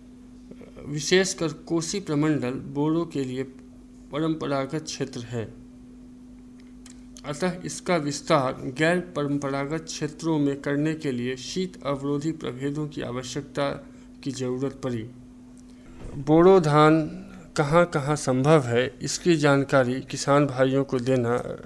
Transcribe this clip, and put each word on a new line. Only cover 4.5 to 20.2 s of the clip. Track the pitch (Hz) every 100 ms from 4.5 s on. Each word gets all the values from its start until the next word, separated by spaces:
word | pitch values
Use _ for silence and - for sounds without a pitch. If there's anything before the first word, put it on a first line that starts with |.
| 139 135 156
क्षेत्र | 151 - 131 123
है, | 113 120 104 - - - - - - - - - - - - - - - - - 139
अतः | 147 185 175
इसका | 151 - - 175
विस्तार | 143 143 - 156 127
गैर | 143 139 131 160 180
परंपरागत | 170 147 143 143 139 139 139 160
क्षेत्रों | 160 - 151 - 160 151
में | 143 139
करने | 143 143 156
के | 160 147
लिए | 120 123 127
शीत | - 185 185 - 139
अवरोधी | 135 139 143 156
प्रभेदों | 160 - 123 143 147 151
की | -
आवश्यकता | 120 123 127 147 143 147 139 143 - - - -
की | 143
ज़रूरत | 123 123 127 139 131
पड़ी। | 131 117 110 - - - - - - - - - -
बोरो | 143 139 160 180 190
धान | 151 151 156 160 156 180 - - - -
कहाँ-कहाँ | 143 170 170 151 135 147
संभव | - 127 143 160
है, | 120 117 127 -
इसकी | 143 - 180 160
जानकारी | 147 139 135 139 123 127
किसान | 127 139